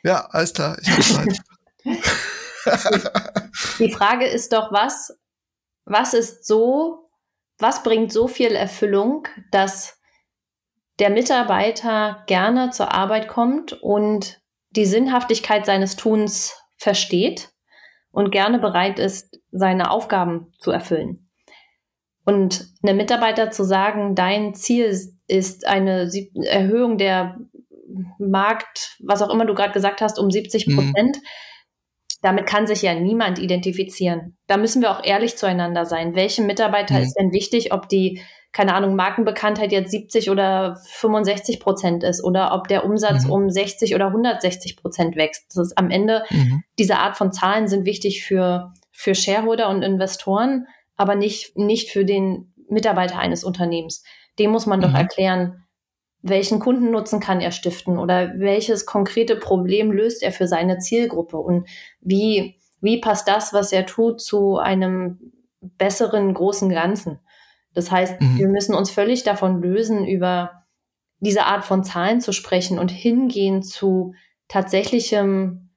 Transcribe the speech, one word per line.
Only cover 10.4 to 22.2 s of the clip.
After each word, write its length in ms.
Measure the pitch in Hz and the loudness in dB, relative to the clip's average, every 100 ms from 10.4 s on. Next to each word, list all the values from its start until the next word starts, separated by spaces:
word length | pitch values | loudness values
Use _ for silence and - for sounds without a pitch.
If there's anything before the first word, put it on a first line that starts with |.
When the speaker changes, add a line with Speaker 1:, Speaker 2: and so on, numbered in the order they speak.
| _ _ _ _ _ - | _ _ _ _ _ 0
Speaker 2:
der 100 | 202 | 2
Mitarbeiter 1120 | 208 247 262 220 196 208 220 233 214 214 208 - | 2 2 0 2 2 2 -2 -2 0 -2 -6 -2
gerne 420 | 185 202 247 254 | 0 2 2 0
zur 220 | - - | -2 -2
Arbeit 340 | 180 196 220 214 | 0 0 -2 -2
kommt 460 | - 240 285 311 | 0 0 0 -6
und 680 | - - 208 208 214 196 - _ _ _ | -8 -2 0 2 -2 -4 -14 _ _ _
die 140 | 214 202 | 0 2
Sinnhaftigkeit 800 | 214 269 247 247 226 - 214 208 | 2 2 0 0 -2 0 0 2
seines 300 | 196 196 - | 0 0 -2
Tuns 640 | 226 214 208 - - - _ _ | 0 2 0 -2 -6 -10 _ _
versteht 720 | - 202 - 175 247 - - _ _ _ - _ _ | -2 0 0 0 0 -2 -16 _ _ _ -20 _ _
und 200 | 208 202 | -2 0
gerne 280 | 196 202 240 | 2 2 2
bereit 400 | 208 180 190 196 | 2 0 0 0
ist, 400 | 196 190 - - _ | -4 -4 -14 -20 _
seine 380 | 185 190 185 180 | 0 2 2 0
Aufgaben 640 | 220 226 196 175 170 170 _ | -2 0 0 0 -4 -10 _
zu 100 | - | -4
erfüllen? 500 | - - 160 - 175 _ _ _ - _ _ _ _ _ _ | -4 -2 -4 -4 -10 _ _ _ -20 _ _ _ _ _ _